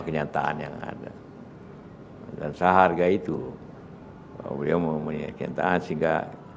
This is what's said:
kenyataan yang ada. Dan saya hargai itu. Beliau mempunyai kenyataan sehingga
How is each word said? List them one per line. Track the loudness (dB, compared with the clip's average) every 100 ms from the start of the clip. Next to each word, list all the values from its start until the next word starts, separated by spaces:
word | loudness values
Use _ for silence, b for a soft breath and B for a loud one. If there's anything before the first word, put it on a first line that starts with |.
| 0
kenyataan | 0 0 0 0 -2
yang | -6 -8 -10
ada. | -10 -12 -14 -16 -16 -16 -16 -16 -16 -16 -16 -18 -16 -14 -8
Dan | -6
saya | 2 6 8 8
hargai | 8 6 4
itu. | 2 -4 -4 -10 -14 -16 -16 -16 -16 -16 -16 -10 -6
Beliau | -2 2 2
mempunyai | 2 0 -2 -4 -6
kenyataan | -6 -4 0 4 4
sehingga | 2 2 4 4 0 -8 -16